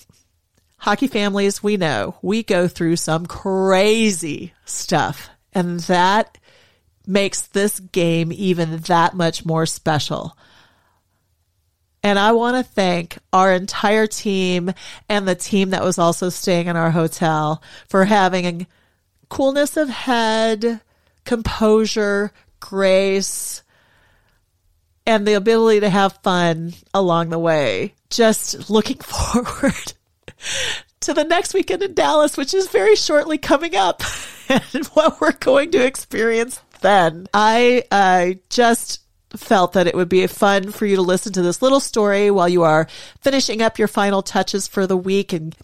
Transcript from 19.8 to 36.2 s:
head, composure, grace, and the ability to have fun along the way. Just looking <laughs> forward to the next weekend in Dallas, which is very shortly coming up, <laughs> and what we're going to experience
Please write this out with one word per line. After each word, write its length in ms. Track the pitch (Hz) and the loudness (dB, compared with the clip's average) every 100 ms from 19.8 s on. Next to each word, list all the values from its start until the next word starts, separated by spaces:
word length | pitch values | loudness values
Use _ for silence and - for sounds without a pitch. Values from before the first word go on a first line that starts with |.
| 294 | -4
head, 920 | - - 233 226 220 226 214 233 226 _ _ _ _ | -4 -2 0 0 0 0 0 -2 -4 _ _ _ _
composure, 1080 | - 233 220 - 220 220 220 220 202 202 208 - _ _ | -6 -4 -4 0 4 4 2 -2 -2 -2 -4 -10 _ _
grace, 1000 | - 196 190 190 196 196 190 - - - _ _ _ _ _ _ _ _ _ _ _ _ _ _ | -8 0 2 4 2 0 -4 -8 -10 -12 _ _ _ _ _ _ _ _ _ _ _ _ _ _
and 220 | - 220 208 | 0 0 2
the 80 | |
ability 460 | 208 202 226 226 208 | 2 2 4 4 4
to 100 | 208 | 2
have 280 | 196 196 - | 2 0 0
fun 520 | 202 180 170 165 170 - _ | -2 0 0 -2 -6 -12 _
along 360 | 196 185 170 165 | -2 2 0 0
the 80 | 165 | -2
way. 560 | 165 156 127 95 190 - - | 0 2 0 -2 -6 -10 -6
Just 600 | - 226 214 - - - | 2 2 2 -4 -10 -2
looking 280 | 214 214 269 | 0 0 -4
<laughs> 20 | |
forward 920 | - - - 240 240 - 269 - - - _ _ - - - - 494 - - _ | -8 -6 -2 -2 -4 -2 -2 -2 -8 -16 _ _ -20 -14 -8 -6 -6 -8 -14 _
to 140 | - | -4
the 100 | 311 | -2
next 300 | 302 339 - | 0 0 0
weekend 280 | 381 - 359 | -2 -2 -4
in 120 | 392 | -4
Dallas, 420 | - 285 302 294 311 | 0 2 2 2 -2
which 180 | 277 | -4
is 140 | 381 381 | -2 0
very 280 | 440 403 415 | 2 4 4
shortly 420 | - 302 311 302 | 2 0 0 -2
coming 360 | - 277 330 | 0 0 0
up, 280 | 311 185 - - - - | 0 0 -2 -8 -10 -14
<laughs> 220 | - - | -8 -2
and 380 | 247 - 269 294 | -2 -2 -6 -2
what 260 | - 311 - | 2 2 2
we're 120 | 311 | 0
going 400 | - 254 277 - | 0 2 2 2
to 120 | 262 | 2
experience 760 | 254 - - - | 0 -2 -8 -4